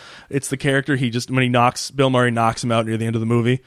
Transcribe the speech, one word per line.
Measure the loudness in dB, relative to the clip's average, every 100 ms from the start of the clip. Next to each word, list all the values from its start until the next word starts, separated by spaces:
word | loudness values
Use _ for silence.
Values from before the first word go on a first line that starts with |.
| -20 -20 -8
it's | -6 -6
the | -4
character | -2 0 0 -2
he | -2
just, | -4 -4
when | 0
he | 2
knocks, | 2 2 0 -4
Bill | 0 2
Murray | 4 2
knocks | 2 0 0
him | 0
out | 0 0
near | -2
the | -2
end | -2
of |
the | 0
movie. | 2 2 0